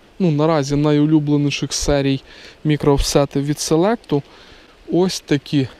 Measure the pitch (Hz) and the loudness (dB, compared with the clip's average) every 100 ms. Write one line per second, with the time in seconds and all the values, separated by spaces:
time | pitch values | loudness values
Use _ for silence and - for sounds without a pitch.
0 | - - 180 147 156 160 139 143 151 147 | -16 -2 0 2 2 0 0 0 2 2
1 | 151 156 147 147 143 - 139 - - 143 | 2 2 2 0 0 -4 -6 -6 -2 0
2 | 139 135 - - - - 151 147 147 139 | 0 -4 -8 -20 -20 -6 -2 0 2 2
3 | - 147 139 143 143 143 - 160 190 233 | 2 0 0 -2 -4 -4 -2 0 0 -2
4 | - 143 - - - - - - - 170 | -2 -4 -4 -16 -20 -20 -20 -20 -4 0
5 | 185 - - 143 - 147 131 | 0 -2 -2 -4 -2 -2 -2